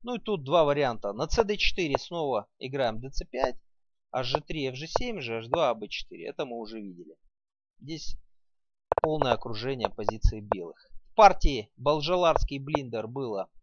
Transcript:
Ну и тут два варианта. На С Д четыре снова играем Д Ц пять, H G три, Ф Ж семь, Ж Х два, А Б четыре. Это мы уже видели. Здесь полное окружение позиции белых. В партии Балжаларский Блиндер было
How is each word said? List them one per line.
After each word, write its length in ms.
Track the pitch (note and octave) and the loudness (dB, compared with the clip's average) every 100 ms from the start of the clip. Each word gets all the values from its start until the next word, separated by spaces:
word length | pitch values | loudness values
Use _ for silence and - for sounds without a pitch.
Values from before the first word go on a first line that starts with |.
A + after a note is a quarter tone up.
Ну 120 | A#3 B3 | -6 -6
и 40 | |
тут 240 | - G3 | -2 -4
два 200 | C3+ E3+ | 4 4
варианта. 500 | D3 C#3+ C3+ A2+ G2+ | 6 4 2 0 -6
На 160 | G#2 D#3+ | -4 0
С 120 | - | 2
Д 120 | G#3 G#3 | 2 4
четыре 400 | - - E3 C3 | 2 2 0 0
снова 500 | - F3 D3 A#2 G2+ _ | -2 -4 0 -2 -4 _
играем 400 | C3 C#3 B2 A2 | -6 -2 -2 -2
Д 100 | C3 | -4
Ц 140 | - | -4
пять, 320 | - B2 B2+ - _ _ _ _ _ | -4 -2 -2 -2 _ _ _ _ _
H 220 | B2+ B2+ | -4 -2
G 80 | C#3+ | -4
три, 240 | - D#3+ C3+ | -4 -4 -4
Ф 80 | C3 | -6
Ж 120 | D#3+ | -2
семь, 340 | - B3 G#3 | -2 -2 -4
Ж 220 | A#2+ A2+ | -6 -8
Х 40 | A2+ | 2
два, 220 | E3 D3 | 4 4
А 60 | A2 | 0
Б 120 | - | -6
четыре. 400 | - - E2+ E2+ | -8 -10 -12 -12
Это 180 | - C#3+ | -8 -8
мы 120 | A#2 | -8
уже 240 | G#2+ A2 | -10 -10
видели. 340 | G2+ F2 D#2+ D#2+ _ _ _ _ _ _ | -12 -14 -18 -20 _ _ _ _ _ _
Здесь 380 | C#3 D#3 - - - _ _ _ _ _ _ - | -12 -6 -2 -4 -6 _ _ _ _ _ _ -2
полное 300 | D#3 D#3 C3 | 0 0 2
окружение 580 | A#2 A#2+ G#2+ B2 C3+ G#2 | 0 0 -6 -4 -4 -6
позиции 520 | - G#2 G#2+ - G#2+ | -2 -2 4 2 2
белых. 480 | G#2 F#2 E2+ - - - - | -4 -4 -4 -12 -16 -16 -6
В 40 | - | 8
партии 560 | G3+ - D#3 C3 G#2+ - | 8 10 2 2 -4 -4
Балжаларский 840 | B2+ D3+ D3 F3+ E3+ D#3 - C#3 | 0 0 2 2 4 2 -2 -4
Блиндер 480 | C3+ D3+ C3 A2+ A2 | -8 -10 -8 -8 -6
было 420 | C3 B2+ G2+ - - | -6 -6 -6 -8 -12